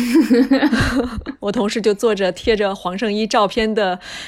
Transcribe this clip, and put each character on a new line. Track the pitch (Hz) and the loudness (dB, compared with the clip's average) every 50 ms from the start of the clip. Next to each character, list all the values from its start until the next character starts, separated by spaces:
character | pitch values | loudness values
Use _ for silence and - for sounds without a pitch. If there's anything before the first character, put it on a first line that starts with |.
| 247 240 240 320 - - 240 233 262 - 269 262 | 0 2 4 4 4 6 4 4 4 4 4 2
<laughs> | 294 294 226 - - - 240 262 240 247 226 208 - - - - | 2 2 2 0 0 0 0 -2 -2 -4 -6 -10 -10 -12 -10 -8
我 | 208 202 | -6 -4
同 | 196 247 202 214 | -2 -2 -2 -2
事 | - 233 | -2 0
就 | 196 220 202 | 0 0 0
坐 | - 240 226 | 2 0 0
着 | 208 190 196 180 | 0 0 -2 -2
贴 | 180 - - 233 220 | -4 -2 -2 0 0
着 | 202 208 190 196 | 0 0 -2 -4
黄 | - - 180 185 208 | -6 -8 -8 -6 -4
圣 | 247 208 | -4 -4
依 | 202 214 220 | -2 -2 -2
照 | 208 - 226 208 | 0 2 2 2
片 | 190 - 240 220 220 | 2 0 -2 -2 -2
的 | 214 220 202 185 180 180 - - - - - | 0 0 0 -2 -2 -4 -8 -14 -16 -16 -16